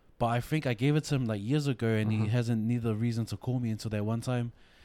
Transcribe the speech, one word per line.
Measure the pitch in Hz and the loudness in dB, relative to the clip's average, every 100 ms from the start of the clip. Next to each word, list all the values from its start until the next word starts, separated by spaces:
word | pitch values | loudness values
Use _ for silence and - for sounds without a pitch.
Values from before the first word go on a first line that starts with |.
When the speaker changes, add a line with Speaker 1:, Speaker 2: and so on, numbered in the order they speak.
| _ - | _ -2
Speaker 1:
but | 117 | 0
I | 120 | 0
think | - 156 135 | 0 -2 0
I | |
gave | 113 139 151 | 0 2 2
it | |
to | - 139 | 2 0
him, | |
like, | 117 107 | 0 -2
years | 104 151 139 | 0 0 0
ago, | 123 113 | 0 2
and | 110 107 | 2 2
he | 107 | 2
Speaker 2:
Uh-huh. | 107 | 2
Speaker 1:
hasn't | 120 117 117 | 2 2 0
neither | 110 120 117 | 2 0 0
reason | 107 120 113 110 | 0 0 0 -2
to | 101 | -4
call | - 123 | -2 -2
me | 120 | -2
until | 107 110 | -2 -2
that | 104 | -2
one | 104 113 | -2 -2
time. | 120 123 120 - - - | -2 -2 -2 -8 -20 -20